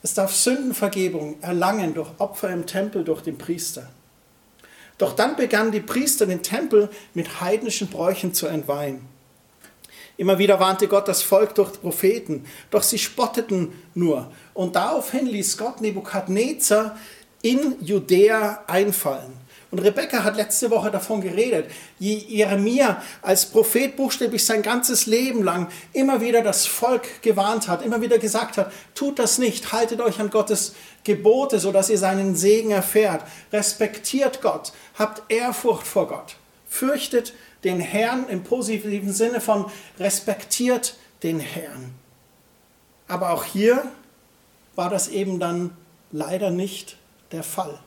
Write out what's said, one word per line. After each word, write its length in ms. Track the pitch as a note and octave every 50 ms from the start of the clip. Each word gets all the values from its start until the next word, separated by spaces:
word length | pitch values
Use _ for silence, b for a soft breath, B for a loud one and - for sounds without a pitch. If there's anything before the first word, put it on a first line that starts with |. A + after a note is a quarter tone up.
| -
Es 100 | - -
darf 220 | G#3 G3 G3 -
Sündenvergebung 1040 | - - A#3+ C4 C#4 C4+ B3+ A3+ - G#3+ G3 F#3+ F#3+ F#3+ F3+ E3 D#3+ D3+ D3+ D3+ -
erlangen 540 | - F3 F3+ E3+ F3 F#3+ G#3 G#3+ F#3 D#3+ C#3+
durch 140 | D#3+ D3+ - - -
Opfer 320 | G3+ G3+ - - - F#3+
im 160 | F3+ F3 E3
Tempel, 360 | - - F#3+ G3 G#3+ - G3 D#3+
durch 180 | E3 D#3 D#3
den 180 | - D#3+ C3+ -
Priester. 500 | - - F3 E3 - - - - B2 B2+ - _ _ _ _ _ _ _ _ _ _ _ _ B B B B B B B B
Doch 160 | - G3 - -
dann 240 | - G#3+ C4+ D#4
begannen 340 | - B3+ - A3+ G#3+ A3 A3+
die 80 | G#3 G#3
Priester, 460 | G#3 - - B3 C#4+ C#4+ - - G#3+
den 180 | F#3 F#3 F3 -
Tempel 460 | - G#3+ B3 E4+ B3+ A#3 G#3 G#3 G#3 B B B B B
mit 260 | E3 D#3+ - - -
heidnischen 480 | F3+ F3+ G#3 A3+ B3+ A3 - - G3+
Bräuchen 460 | E3+ - - E3 F3+ F#3 - - F3+ F3
zu 140 | - E3+
entweihen. 520 | D3+ D#3+ D#3 D3 - C#3+ C#3+ D3 C#3+ C3 B2+ B2+ - - _ _ _ _ _ _ _ _ _ B B B B B B B B B B B
Immer 220 | - F3+ F#3+ G3 F3+
wieder 200 | G3 G3 G3 F#3
warnte 300 | F#3 F#3+ F#3+ F#3+ G#3 F#3+
Gott 180 | G3+ G3+ G3+
das 140 | G3+ F#3 -
Volk 340 | - - G3 F#3+ G#3 G#3 -
durch 260 | - F#3+ F#3 - -
Propheten, 640 | - F3+ D3 - - F#3+ A3+ A#3 - - D#3 C3 B B B B B B
doch 140 | - G#3 G3+
sie 140 | - A#3
spotteten 760 | G#3+ - - - - A#3+ A3+ - A#3 A3+ - G3+ F3+ E3+ B B B B B _
nur. 360 | F3 F3 E3 D3 B2+ B2 B B B B B B
Und 220 | G3 F#3 F3 -
daraufhin 500 | F3 F#3 A#3+ D#4+ C#4 - - - C4+ C#4+
ließ 320 | B3 G#3+ G3+ F#3+ - -
Gott 220 | - G#3+ B3 B3 -
Nebukadnezar 1160 | A3 G#3+ F#3+ F#3+ - - - G3 F#3 F#3 F#3 G3+ A#3 C#4 D#4 - - - G#3 G#3+ A3 G#3+ G#3+ B B B B B B B _ _
in 360 | - A3+ B3+ C4+ D4+ C#4 C4 -
Judäa 840 | E3+ D#3 G3+ G3 F#3 - F#3 F#3 G3+ G#3+ A3 A3 G#3 G#3 G#3 - -
einfallen. 720 | - E3+ F#3+ G3+ G#3 G3 - - D3 C3+ C3+ B2+ B2+ C3 - - B B B B B
Und 80 | - F3+
Rebecca 440 | - G#3 G#3 C4+ E4 - - A#3 F#3
hat 120 | G#3 G3+
letzte 360 | G#3+ G#3 - - - B3+ A3
Woche 180 | A3+ G#3 F3+ G#3+
davon 320 | G3+ G3 - - A3 G3+
geredet, 480 | F#3 F#3 E3 G3 A#3 B3 A3 D#3+ - B B B B B B _
wie 180 | F#3 G3+ G#3+
Jeremia 840 | G#3+ G#3 - A3 G#3 G#3+ G3 G3+ G3 G3 A3 A#3+ C#4 C4+ A3+ F3 B B B B B
als 240 | B F#3+ F#3+ F#3+ -
Prophet 500 | - - A3 A3 A3+ - A#3+ C4+ C4+ -
buchstäblich 480 | - C4+ B3+ - - A#3+ A#3 A#3+ G3+ -
sein 200 | - A3+ G#3+ G3+
ganzes 420 | G#3 A#3+ B3 B3 - B3 - -
Leben 380 | A3 G#3+ A#3 B3+ C4 A#3 A#3 G3
lang 240 | F3 E3+ F3+ F3 B B B B B -
immer 280 | C4 C4+ C4+ C4+ A3
wieder 200 | A3+ A#3+ A#3 A#3
das 240 | A3 G#3 - - -
Volk 560 | - - - A#3 B3 B3+ A#3+ A#3+ - - -
gewarnt 460 | - A3+ G#3 G3 G3 G#3 A3+ A3 -
hat, 180 | - F3 F3 -
immer 160 | A3+ A#3+ A3+
wieder 160 | A#3 A#3+ A#3+
gesagt 400 | A3+ A3+ G#3+ - A3+ G#3 G#3+ -
hat, 140 | - F#3+ F#3+ B B B B B
„Tut 240 | - C#4 C#4 C#4 C4+
das 180 | A#3+ - -
nicht, 340 | B3+ B3+ A3+ - - - -
haltet 300 | - A3+ A#3 A3+ A#3+ A3
euch 180 | A#3+ A3 - G#3
an 120 | G#3+ G3+
Gottes 420 | G#3 G#3+ G3+ - G#3+ F#3+ - - B B B B B B _
Gebote, 560 | G#3 G3+ - - G#3+ A#3 C4 C#4 C4+ A#3+ G3
sodass 320 | E3+ G3 F#3+ G3 F#3 A3+
ihr 80 | A3 F#3
seinen 360 | F#3+ F#3+ G3 G3 G3 G3 F3+
Segen 360 | D#3 F3+ G3+ G#3+ A3+ A3 A3
erfährt. 520 | G#3 F#3+ F#3 - - G#3+ G#3+ G3 E3 - - B B B B B -
Respektiert 880 | G#3 G3+ - - - A3 G#3 - - - - - C4+ C#4 B3+ - -
Gott, 320 | - G3+ - D#3 - - B B B B B
habt 360 | - G#3+ G#3+ G#3+ - - -
Ehrfurcht 540 | A3 A3+ B3 B3 A3+ - - A#3+ G3 - -
vor 220 | - - G3 E3+
Gott.“ 300 | - - - - - - - _ _ _ _ _
Fürchtet 680 | - - - C4 C4+ D4 C#4 - - - A#3+ A3+ - B B B B B B -
den 160 | F#3 F3+ F3
Herrn 480 | D#3+ - - G#3 A3+ A#3 C4 B3+ B3+
im 160 | B3+ G3+ F3+ F3+
positiven 720 | - A#3+ B3+ A3 G#3 A3 G3+ G#3 G#3 G3+ G3+ G3 G3 F#3+
Sinne 260 | G3 A3+ A#3 B3 A#3
von 260 | - - G#3+ G3+ F#3 G3 B B B B B -
respektiert 960 | F#3 G3 G3 - - - G3+ - - - - - B3 B3 B3 A#3 A#3+ - - B B B B _
den 180 | - E3 E3 D#3
Herrn. 540 | C#3 - - E3+ E3 C#3+ C#3 C3 B2+ B2+ - - _ _ _ _ _ _ _ _ _ _ _ _ _ _ _ _ _ _ _ _ _
Aber 260 | - F#3 F3 F#3 F3 E3+
auch 100 | - -
hier 400 | - - F#3+ G#3 A3+ B3 C4+ C#4+ - - - - _ _ _ _ _ _ _ _ _ _ _ _ _ _
war 160 | - F3 F3+
das 200 | G3+ F#3 - -
eben 300 | - G3 G3 F#3+ F#3 F3
dann 380 | F3 E3+ F3 F3 F3+ F3 - - _ _ _ _ _ _
leider 380 | - D3+ D#3 D3+ F3+ F#3 G3+ F#3
nicht 480 | F3 F3 F#3+ G3 - - - - - _ _ _ _ _ _ _
der 120 | - D#3+ D#3
Fall. 340 | - - - F3+ D3+ D3 - -